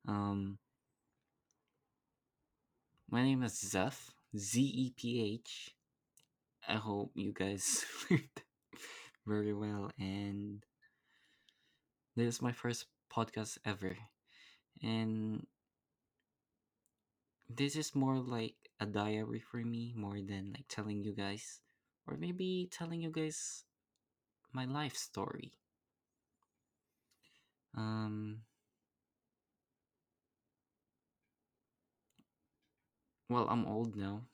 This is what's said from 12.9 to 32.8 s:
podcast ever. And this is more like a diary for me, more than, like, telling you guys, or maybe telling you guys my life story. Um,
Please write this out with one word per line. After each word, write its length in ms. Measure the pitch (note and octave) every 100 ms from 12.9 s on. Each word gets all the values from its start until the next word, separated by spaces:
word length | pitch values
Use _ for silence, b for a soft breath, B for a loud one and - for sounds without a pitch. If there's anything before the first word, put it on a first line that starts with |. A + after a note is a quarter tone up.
| _ _
podcast 480 | - A2+ - G#2+ - A2
ever. 320 | G2 F#2+ - A2 _ _ B B B _ -
And 680 | A2+ A2+ A2 A2 A2 G#2+ - _ _ _ _ _ _ _ _ _ _ _ _ _ _ _ _ _ _ _ -
this 300 | A#2 C#3+ D3+
is 180 | D3+ C#3
more 220 | C3+ C3
like 380 | B2 A#2+ A2+ - - _
a 40 | G#2
diary 540 | G#2 G#2 G#2+ A2 A#2
for 180 | - A#2+
me, 300 | A#2 A#2 A#2+ A#2
more 240 | G2+ G2+
than, 320 | G2 G2 G2
like, 160 | G2+ -
telling 380 | - G#2+ G#2 G#2
you 80 |
guys, 480 | G2 G2 G#2+ - - _ _ _ _ -
or 120 | C#3+
maybe 500 | F3 F3+ F#3 F#3 F3+
telling 300 | - E3+ E3
you 120 | E3
guys 520 | D#3+ D#3 D3+ - - - _ _ _ _ _ _ _ _
my 140 | C3 B2+
life 320 | C#3+ D3 -
story. 560 | - - G2 - - _ _ _ _ _ _ _ _ _ _ _ _ _ _ _ _ b b b b b _ A2+
Um, 600 | A2 A2 G#2+ G#2+ G#2+ A2 A2+ _ _ _ _ _ _ _ _ _ _ _ _ _ _ _ _ _ _ _ _ _ _ _ _ _ _ _ _ _ _ _ _ _ _ _ _ _ _ _ _ _ _ _